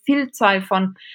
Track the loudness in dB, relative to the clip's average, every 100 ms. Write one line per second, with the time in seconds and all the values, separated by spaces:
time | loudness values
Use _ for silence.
0 | -2 -2 -2 0 0 0 0 -2 -2 -6
1 | -20